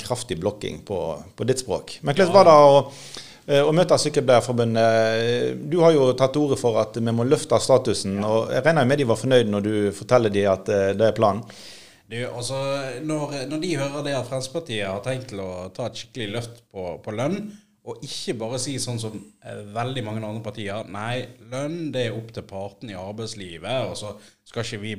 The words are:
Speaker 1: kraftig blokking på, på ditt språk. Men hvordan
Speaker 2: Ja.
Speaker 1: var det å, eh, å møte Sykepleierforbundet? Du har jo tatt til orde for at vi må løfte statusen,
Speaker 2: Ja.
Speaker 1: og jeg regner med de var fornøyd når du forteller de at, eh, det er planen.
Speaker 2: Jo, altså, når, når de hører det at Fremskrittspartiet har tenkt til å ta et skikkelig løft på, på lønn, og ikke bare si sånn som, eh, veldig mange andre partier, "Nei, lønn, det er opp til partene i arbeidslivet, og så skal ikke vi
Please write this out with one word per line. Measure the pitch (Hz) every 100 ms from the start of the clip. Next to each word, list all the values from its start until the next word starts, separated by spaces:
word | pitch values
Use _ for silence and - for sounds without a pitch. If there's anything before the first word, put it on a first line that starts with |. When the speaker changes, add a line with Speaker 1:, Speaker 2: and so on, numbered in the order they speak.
| -
Speaker 1:
kraftig | 120 - 82
blokking | 95 - - 78 -
på, | 95 80 76 87 -
på | 117
ditt | 127 -
språk. | 87 - -
Men | 143 143
hvordan | 185
Speaker 2:
Ja. | 190
Speaker 1:
var | 175
det | 151
å, | 147 139 - - - - - -
eh, | - 143 147
å | 156
møte | 170 151 151
Sykepleierforbundet? | 147 127 120 113 120 117 113 113 113 113 113 117 120 123 127 147
Du | 175
har | 165 156
jo | 131 123
tatt | 131 147
til | 147
orde | 131
for | 120 110
at | 110 120
vi | 117
må | 117 120
løfte | 147 - 113
statusen, | - 131 123 98 98 98
Speaker 2:
Ja. | 107
Speaker 1:
og | 110 113 123
jeg | 139
regner | 165 123
med | 147
de | 127
var | 110
fornøyd | 131 127 110
når | 104 104
du | 107 101 98
forteller | 110 123 110
de | 101 101
at, | 95 -
eh, | 101 98 98
det | 110
er | 104
planen. | 110 98 120 - - - - - _
Speaker 2:
Jo, | 113 123 120
altså, | 113 135 139 139 135 123
når, | 156 151 143 143 131
når | 156
de | 180 147
hører | 139 143 143
det |
at | 135 117
Fremskrittspartiet | 135 127 170 165 110 98
har | 98
tenkt | 127 127 -
til | 101
å | 95 90 92
ta | - 117
et | -
skikkelig | - 131 107 107
løft | 117 - _
på, | 98 90 78
på | - 107
lønn, | 139 202 - - _ _
og | 120 117 143
ikke | - - 131
bare | 117 127
si | 147 131
sånn | 123 117
som, | 110 101 - _
eh, | 120 107 104 107
veldig | 123 135 107
mange | 110
andre | 107 110 113
partier, | 107 101 104 -
"Nei, | 101 110 127 123 - 107
lønn, | 127 147 170 156
det | 127 117
er | 107
opp | 113 -
til | -
partene | 98 98 - 120
i | 92
arbeidslivet, | 95 107 110 107 92 85 92 131 107
og | 87
så | 104 - - _ _
skal | -
ikke | 117 110
vi | 107